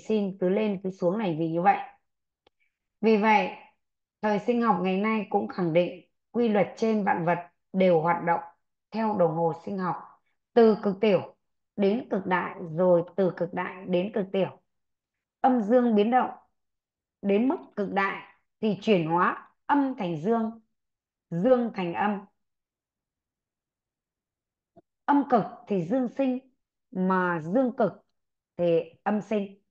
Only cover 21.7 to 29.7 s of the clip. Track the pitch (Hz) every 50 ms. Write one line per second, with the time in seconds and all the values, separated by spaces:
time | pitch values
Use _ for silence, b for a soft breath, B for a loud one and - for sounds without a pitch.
21.7 | - 208 180 170 170 - 202 208 208 190 190 _ _ _ _ _ _ _ _ _
22.7 | _ _ _ _ _ _ _ _ _ _ _ _ _ _ _ _ _ _ _ _
23.7 | _ _ _ _ _ _ _ _ _ _ _ _ _ _ _ _ _ _ _ _
24.7 | _ _ _ _ _ _ - - 285 285 269 277 269 220 170 - - - - -
25.7 | 208 190 160 165 233 269 254 226 - - 269 262 247 254 - _ _ _ _ _
26.7 | _ _ _ - - 185 185 185 190 185 180 180 175 165 151 165 185 262 269 247
27.7 | - - 220 175 - - _ _ _ _ _ _ _ _ _ _ _ - 175 175
28.7 | 170 165 - - _ _ - 202 208 214 180 - 220 208 196 196 - _ _ _